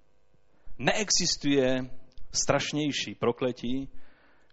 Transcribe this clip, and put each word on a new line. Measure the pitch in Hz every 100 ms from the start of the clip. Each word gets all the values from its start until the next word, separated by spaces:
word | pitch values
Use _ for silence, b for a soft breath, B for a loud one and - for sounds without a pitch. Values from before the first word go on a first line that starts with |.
| - - - - - b b -
Neexistuje | 147 202 208 - 175 - 143 139 127 131 131 - - - -
strašnější | - - 139 - 151 147 - - 101
prokletí, | 117 117 127 120 120 131 135 b b b b b b